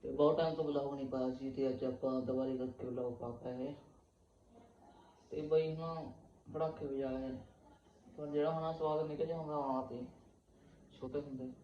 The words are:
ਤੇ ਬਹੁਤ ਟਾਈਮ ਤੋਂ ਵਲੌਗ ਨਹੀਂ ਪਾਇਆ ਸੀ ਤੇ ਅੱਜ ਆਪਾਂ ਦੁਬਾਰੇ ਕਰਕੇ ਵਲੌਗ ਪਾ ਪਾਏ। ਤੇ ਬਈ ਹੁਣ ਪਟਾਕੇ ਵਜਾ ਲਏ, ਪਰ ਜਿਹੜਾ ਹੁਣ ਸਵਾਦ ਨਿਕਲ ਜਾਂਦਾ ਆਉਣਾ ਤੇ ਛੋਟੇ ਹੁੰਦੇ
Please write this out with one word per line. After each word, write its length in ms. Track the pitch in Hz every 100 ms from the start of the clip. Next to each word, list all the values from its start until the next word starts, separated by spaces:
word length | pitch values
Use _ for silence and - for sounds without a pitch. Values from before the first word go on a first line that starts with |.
ਤੇ 80 | -
ਬਹੁਤ 260 | 135 147 156
ਟਾਈਮ 180 | 165 160
ਤੋਂ 80 |
ਵਲੌਗ 300 | 151 143 139
ਨਹੀਂ 140 | 143 135
ਪਾਇਆ 240 | 131 127
ਸੀ 180 | 127 135
ਤੇ 160 | 139 135
ਅੱਜ 140 | 127 131
ਆਪਾਂ 260 | 123 135 131
ਦੁਬਾਰੇ 360 | 127 131 131 127
ਕਰਕੇ 280 | 127 - 123
ਵਲੌਗ 260 | 123 123
ਪਾ 160 | 120 120 120
ਪਾਏ। 300 | 123 127 135 143 - - - _ _ _ - - - - - - - - -
ਤੇ 100 | 151
ਬਈ 320 | 151 160 160 156
ਹੁਣ 360 | 165 160 147 - - - -
ਪਟਾਕੇ 320 | 156 160 160 143
ਵਜਾ 220 | 135 135
ਲਏ, 260 | 131 131 131 - - - - - - - -
ਪਰ 100 | 147
ਜਿਹੜਾ 240 | 147 151
ਹੁਣ 220 | 160 160 160
ਸਵਾਦ 280 | 156 151 156
ਨਿਕਲ 180 | 151 160
ਜਾਂਦਾ 280 | 165 156
ਆਉਣਾ 280 | 147 139 131 127
ਤੇ 120 | 240 - - - - _ - - - - -
ਛੋਟੇ 200 | 127 147
ਹੁੰਦੇ 280 | 139 131 127 127